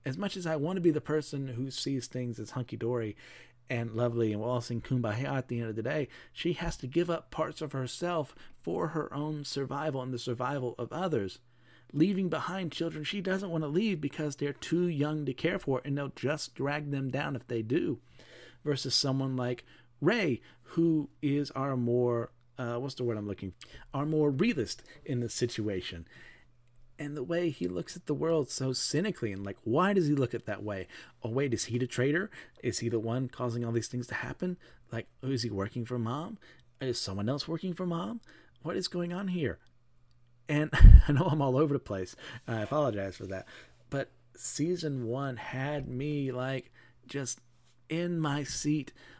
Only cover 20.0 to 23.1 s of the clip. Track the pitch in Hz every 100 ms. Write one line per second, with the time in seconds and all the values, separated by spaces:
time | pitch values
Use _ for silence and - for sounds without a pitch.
20 | 143 233 180 117 - - - - 165 156
21 | 147 - 147 143 143 131 135 131 120 123
22 | 123 117 117 - - - 123 120 135 -
23 | 120